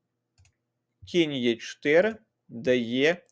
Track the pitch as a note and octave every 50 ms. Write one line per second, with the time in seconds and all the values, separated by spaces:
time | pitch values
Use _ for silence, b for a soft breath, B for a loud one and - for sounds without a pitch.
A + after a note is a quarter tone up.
0 | _ _ _ _ _ _ _ _ _ _ _ _ _ _ _ _ _ _ _ _
1 | - - - F3 E3 D3+ C#3+ C3+ A#2+ A#2+ A#2 A2+ - - - - - C#3+ D3 E3
2 | F#3+ G#3+ A3 - _ _ _ _ _ - A#2+ A#2 A2+ C3+ B2+ B2+ A#2+ A2+ A#2+ B2+
3 | C3+ D3+ F3 F3+ - _